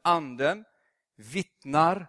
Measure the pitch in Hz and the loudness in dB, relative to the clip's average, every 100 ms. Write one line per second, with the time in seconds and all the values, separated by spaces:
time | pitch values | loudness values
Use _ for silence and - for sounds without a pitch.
0 | 175 170 139 123 143 208 220 _ _ _ | 0 0 -2 -2 -2 -2 -10 _ _ _
1 | _ - 107 180 - _ 139 147 165 196 | _ -20 -8 -6 -6 _ -2 2 2 0